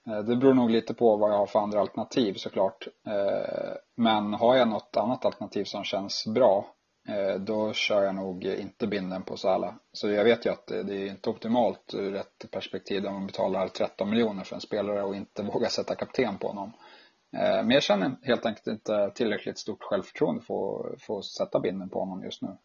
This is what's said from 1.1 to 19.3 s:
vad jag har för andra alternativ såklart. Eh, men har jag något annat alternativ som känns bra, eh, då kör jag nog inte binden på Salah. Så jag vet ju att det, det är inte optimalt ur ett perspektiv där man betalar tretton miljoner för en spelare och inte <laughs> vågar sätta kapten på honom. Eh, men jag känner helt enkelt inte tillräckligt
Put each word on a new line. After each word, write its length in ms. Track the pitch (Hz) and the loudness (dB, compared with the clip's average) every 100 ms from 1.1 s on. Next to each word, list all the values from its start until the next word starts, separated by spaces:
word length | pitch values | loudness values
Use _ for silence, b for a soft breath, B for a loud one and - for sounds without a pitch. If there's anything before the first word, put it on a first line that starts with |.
| 104 | 6
vad 140 | 104 | 4
jag 60 | 104 | 4
har 80 | 98 | 2
för 140 | 110 | 2
andra 200 | 104 104 | 2 0
alternativ 540 | 98 - 107 139 104 | 0 -2 -4 0 0
såklart. 540 | 98 107 107 95 - - - 110 | -2 -4 0 0 0 -16 -12 -4
Eh, 640 | 104 101 101 - 50 - - - - | -2 0 0 -2 -4 -6 -8 -8 2
men 380 | 113 107 104 | 4 4 2
har 220 | 104 117 131 | 2 6 6
jag 120 | 117 | 6
något 300 | 101 - 117 | 2 -2 0
annat 280 | 107 131 101 | 0 0 -2
alternativ 380 | - 104 104 | -2 -6 -4
som 200 | 95 104 | -4 -6
känns 440 | - 98 98 - 110 | -4 -4 -4 -6 -2
bra, 380 | 113 120 98 - _ _ _ - | 4 6 6 0 _ _ _ -6
eh, 320 | 104 98 95 | -2 0 0
då 340 | 98 107 107 | -2 -2 0
kör 300 | 110 - 104 | 0 0 2
jag 120 | 98 95 | 2 0
nog 300 | 95 90 98 | -4 -4 -4
inte 420 | 98 98 - 107 | -4 -6 -4 -2
binden 360 | 101 92 92 | -2 -4 -6
på 140 | - - | -8 -2
Salah. 360 | 98 95 90 - _ | 2 2 0 -8 _
Så 180 | - 107 | -6 0
jag 120 | 104 | 4
vet 220 | 113 117 104 | 4 4 2
ju 40 | |
att 180 | - - | -4 -6
det, 160 | 98 | -6
det 120 | 98 98 | -4 -4
är 120 | 98 | -6
inte 220 | 95 117 | -6 -6
optimalt 640 | 107 110 123 113 - - | -4 0 2 2 0 -8
ur 220 | 107 98 98 | -6 -4 -4
ett 360 | - - 117 | -8 -16 -10
perspektiv 500 | 98 - 95 - 98 | -8 -8 -8 -4 -4
där 100 | 98 | -4
man 160 | 98 95 | -6 -6
betalar 400 | - 98 92 92 | -2 0 0 -2
tretton 420 | - 104 - 104 | -2 -2 -2 0
miljoner 340 | 113 110 98 | 2 2 0
för 120 | 90 101 | -8 -10
en 60 | |
spelare 420 | - 107 101 104 | -6 -2 -2 -2
och 120 | 98 98 | -2 -4
inte 280 | - - | -8 -8
<laughs> 100 | 104 | -4
vågar 160 | 117 110 | 0 0
sätta 260 | - 98 - | -2 -4 -4
kapten 420 | - - 117 98 | -4 0 0 -2
på 100 | - | -6
honom. 260 | 101 98 - b b b b _ | -6 -10 -14 b b b b _
Eh, 300 | - 98 95 | -2 2 2
men 80 | 110 | 4
jag 120 | 139 | 4
känner 340 | - 202 180 - | 4 2 0 -2
helt 220 | 123 113 113 | 0 0 0
enkelt 220 | 107 - | -4 -6
inte 440 | 110 - 104 101 - | -6 -2 0 0 0
tillräckligt 420 | 113 | 0